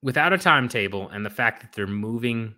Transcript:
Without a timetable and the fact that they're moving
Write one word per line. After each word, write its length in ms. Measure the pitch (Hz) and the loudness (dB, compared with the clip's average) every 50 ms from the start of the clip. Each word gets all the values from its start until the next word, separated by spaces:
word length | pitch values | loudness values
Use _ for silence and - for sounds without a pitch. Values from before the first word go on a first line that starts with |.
| - | -2
Without 300 | 131 127 151 147 170 190 | -2 2 2 4 4 2
a 60 | 185 | 4
timetable 680 | - 180 160 143 127 120 - 120 101 98 95 98 98 98 | 4 6 6 6 4 2 0 -2 -2 -2 -2 -6 -8 -8
and 160 | - 101 104 | -8 -8 -8
the 60 | 104 | -8
fact 320 | - - 123 113 110 - - | -4 0 0 0 0 -2 -12
that 100 | 117 - | -16 -8
they're 140 | - 101 | -6 -6
moving 680 | 95 101 104 104 110 113 117 117 120 117 117 113 110 104 | -4 -4 -4 -4 -4 -4 -4 -2 -2 -2 -2 -4 -8 -12